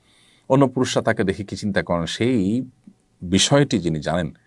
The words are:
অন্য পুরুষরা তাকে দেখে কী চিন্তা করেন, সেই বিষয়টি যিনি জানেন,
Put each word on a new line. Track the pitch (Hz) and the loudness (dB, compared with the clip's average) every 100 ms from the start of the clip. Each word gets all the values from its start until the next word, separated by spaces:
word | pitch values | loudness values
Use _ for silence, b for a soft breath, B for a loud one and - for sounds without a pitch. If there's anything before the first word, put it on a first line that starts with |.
| b b b b b | b b b b b
অন্য | 131 139 | 2 2
পুরুষরা | 127 127 131 | 0 -2 0
তাকে | 120 107 | 0 0
দেখে | 95 95 | 0 -2
কী | 98 92 | -8 -6
চিন্তা | 104 95 | -4 -2
করেন, | 82 87 82 | -2 -2 -4
সেই | - 117 127 92 120 127 _ - - _ _ | -2 0 2 0 0 -4 _ -20 -20 _ _
বিষয়টি | 90 95 - - - 107 | -2 0 4 4 4 0
যিনি | 85 78 | 0 -2
জানেন, | 76 85 80 - | -2 -2 -4 -8